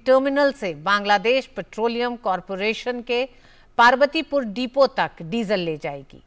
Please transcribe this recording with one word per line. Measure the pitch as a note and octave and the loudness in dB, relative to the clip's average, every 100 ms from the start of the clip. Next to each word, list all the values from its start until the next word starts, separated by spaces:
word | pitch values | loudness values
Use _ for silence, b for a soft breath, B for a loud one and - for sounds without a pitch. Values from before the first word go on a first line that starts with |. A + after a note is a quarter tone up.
| - | 2
टर्मिनल | C4 C4+ C#4 C#4+ | 2 2 2 0
से | C#4 F#3+ | 0 -8
बांग्लादेश | D3 E3+ G3+ G3+ G#3 G3+ C4 - | -6 0 0 2 2 2 0 -2
पेट्रोलियम | - F3 - A#3 A#3 B3 A#3+ | -10 -10 -4 -4 -2 -4 -4
कॉरपोरेशन | G#3+ F#3 F3 F#3+ G#3+ A3 B3 B3 | -4 -4 -4 -4 -4 -4 -6 -6
के | A#3 A#3+ C4+ b b b b - | -4 -4 -4 b b b b 4
पार्वतीपुर | A#3 B3+ C#4 D#4+ - C#4+ | 6 6 2 0 -2 -2
डिपो | A#3 G3 B3+ C4+ C4+ | -2 -4 -2 2 2
तक | - - - | 2 -4 -6
डीजल | E3 A#3 G3 G3+ | -6 -4 -2 -2
ले | E3+ D3+ | -2 -4
जाएगी। | D#3+ C#3+ C#3 C3+ | -6 -10 -16 -20